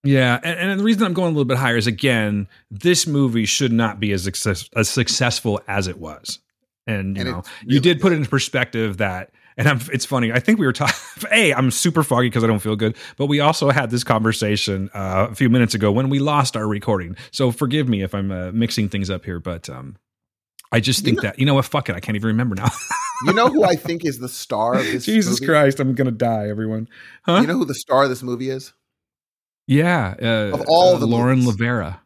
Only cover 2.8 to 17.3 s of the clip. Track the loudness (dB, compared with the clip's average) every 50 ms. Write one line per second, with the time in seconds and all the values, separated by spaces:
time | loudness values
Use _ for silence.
2.8 | 0 2 2 2 0 0 0 0 0 2 0 0 0 0 0 0 0 2 2 2
3.8 | 2 0 -2 -4 -2 -2 -2 -2 -4 -6 -6 -4 -2 -2 -2 -4 -6 -6 _ -2
4.8 | -2 0 0 0 0 0 0 0 0 -2 -2 -2 -2 -4 -4 -4 -6 -4 -4 -4
5.8 | -4 -4 -8 -10 -14 -16 -16 -14 _ -14 -14 -14 _ _ _ _ _ _ _ _
6.8 | _ -6 -6 -4 -4 -6 -6 -6 -6 -6 -8 -8 -12 -14 -18 -16 -2 0 2 4
7.8 | 4 4 2 4 2 2 2 2 0 0 -2 -2 -2 -2 -2 -4 -4 -2 -2 -4
8.8 | -2 -2 -2 -2 -2 -2 -2 -6 -10 _ _ _ _ _ _ 0 2 2 2 2
9.8 | -2 -4 -4 -6 -4 -2 -2 -2 0 0 0 0 2 2 2 4 2 0 0 0
10.8 | -2 -2 -2 -4 -10 -18 -14 -12 -4 0 2 4 4 4 4 2 2 2 0 2
11.8 | 0 2 2 2 2 2 2 2 2 2 2 2 4 4 2 2 0 -2 0 0
12.8 | 0 0 -2 -4 -14 -20 -6 -4 -2 0 2 2 2 2 2 2 2 2 2 2
13.8 | 0 0 -2 -4 0 0 0 2 2 0 0 0 0 0 0 0 0 -2 -2 -4
14.8 | -4 -8 -8 -8 -6 -2 0 0 0 0 0 2 4 4 6 4 4 2 2 2
15.8 | 2 2 2 2 0 0 0 0 0 2 2 2 2 2 -2 -4 -4 -4 -4 -4
16.8 | -2 -2 -2 -2 -2 -8 -12 -14 -16 -14